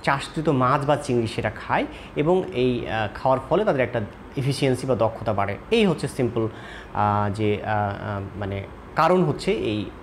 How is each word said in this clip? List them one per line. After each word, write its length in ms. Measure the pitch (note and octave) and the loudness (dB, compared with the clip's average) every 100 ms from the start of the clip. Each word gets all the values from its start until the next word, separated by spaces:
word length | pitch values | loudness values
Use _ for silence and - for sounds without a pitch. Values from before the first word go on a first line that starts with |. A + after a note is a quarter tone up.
চাষকৃত 460 | E3 C#3 - E3 D#3 | 2 0 -2 -2 2
মাছ 360 | C3 B2+ C#3+ C3+ | 4 4 2 2
বা 100 | D3 | 0
চিংড়ি 320 | - A#2+ A2 | 2 2 2
সেটা 220 | - A2 | -2 -4
খায় 360 | - - C3+ C#4 - - - | -4 -2 -2 -2 -8 -8 -2
এবং 280 | D3+ F#3 - | 2 2 2
এই, 340 | B2 B2+ A#2+ - | 0 2 2 -2
আহ, 200 | A2 G#2+ | -2 -4
খাওয়ার 260 | - C3+ C3 - | -2 2 2 2
ফলে 160 | E3 G#3+ | 2 2
তাদের 160 | D3 | 2
একটা 200 | B2 A#2+ G#2 - - - | 0 0 -4 -10 -10 -4
efficiency 500 | C3 C3+ C#3 B2+ C3+ | -2 2 2 2 0
বা 80 | A2+ | 2
দক্ষতা 380 | A2 - A2+ | 2 0 -2
বাড়ে। 240 | G2 G2+ G2+ - | 0 -2 -4 0
এই 140 | A#3 G#3 | 4 4
হচ্ছে 220 | D3+ C#3 | 2 -2
simple, 400 | - B2 A#2 A2 - - - - | 0 0 0 -2 -4 -14 -14 -8
আহ, 400 | - G#2 G#2 G#2 | 0 2 2 0
যে, 240 | G2+ G#2+ G2+ | 0 0 0
আহ, 60 | - | 0
আহ, 520 | G#2+ G2+ G2+ G2+ G2+ G2 F#2+ | 0 0 -2 -6 -6 -6 -6
মানে 240 | G2 G2 G2 - - - | -6 -6 -8 -14 -8 2
কারণ 280 | D#3+ F#3 | 4 4
হচ্ছে 280 | E3 - - | 2 0 -2
এই 340 | A3 A#2 G#2+ F2+ - | -2 0 -2 -4 -10